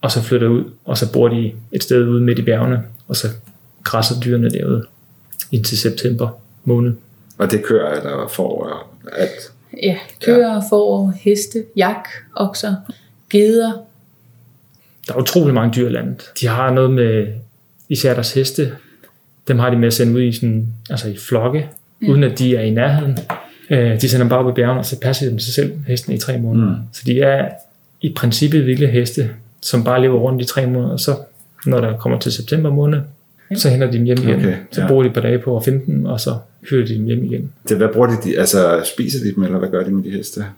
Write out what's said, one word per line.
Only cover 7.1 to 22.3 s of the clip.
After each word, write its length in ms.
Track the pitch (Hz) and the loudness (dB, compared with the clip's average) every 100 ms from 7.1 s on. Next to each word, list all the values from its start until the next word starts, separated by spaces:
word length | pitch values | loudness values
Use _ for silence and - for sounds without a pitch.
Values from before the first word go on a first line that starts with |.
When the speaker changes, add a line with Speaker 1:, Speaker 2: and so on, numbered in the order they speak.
| _ _ - | _ _ -4
Speaker 2:
Og 120 | 98 | 0
det 120 | 104 | 0
kører, 320 | - 110 76 73 | 2 0 0 -4
eller 280 | 71 71 - | -6 -8 -8
får, 340 | - 92 - | -4 -4 -4
og 460 | - - - - - - | -6 -10 -14 -20 -16 -4
alt? 320 | - - - - _ - | -4 -4 -18 -20 _ -4
Speaker 3:
Ja, 140 | 202 180 - - | -2 -2 -8 -6
køer, 280 | - 240 240 | 4 4 4
Speaker 2:
Ja. 60 | 214 202 | 0 0
Speaker 3:
får, 420 | 208 208 196 196 185 | 2 2 2 0 0
heste, 420 | 202 208 208 233 214 - | 0 0 0 -8 -6 0
jak, 320 | 185 214 - - - - | 0 0 -10 -18 -14 -4
okser, 380 | 196 - 214 190 - - _ _ _ | -4 -4 -4 -6 -6 -18 _ _ _
geder. 420 | 208 208 226 226 196 - _ _ _ _ _ _ _ _ _ _ _ - | 4 6 4 2 -4 -12 _ _ _ _ _ _ _ _ _ _ _ -8
Speaker 1:
Der 60 | |
er 40 | 120 | -4
utrolig 360 | 127 185 147 | 0 2 4
mange 180 | 123 117 113 | 4 2 0
dyr 120 | 120 | 0
i 40 | |
landet. 300 | 120 120 123 - - | -2 -6 -8 -12 -4
De 60 | 120 | -2
har 240 | 117 131 | 0 0
noget 200 | 127 131 | 2 2
med, 360 | 127 117 110 104 107 - _ _ _ _ | 2 2 2 -2 -8 -14 _ _ _ _
især 260 | 131 135 | -2 0
deres 180 | 123 117 | 0 0
heste, 380 | 135 135 - 135 - _ _ _ _ _ _ - | -2 -2 -2 -4 -4 _ _ _ _ _ _ -2
dem 100 | 127 | 2
har 120 | 123 | 2
de 60 | 120 | 4
med 100 | 117 | 2
at 80 | |
sende 200 | 113 120 | 4 2
ud 80 | 120 | 4
i 100 | 123 | 2
sådan, 340 | 117 120 113 113 - - | 0 -2 0 -2 -8 -8
altså 180 | 131 110 | -6 -6
i 80 | 98 | -8
flokke, 520 | - 117 120 147 147 - _ _ | -2 0 0 -2 -4 -10 _ _
Speaker 3:
Ja. 60 | 214 | 2
Speaker 1:
uden 160 | 139 | 4
at 140 | 139 | 4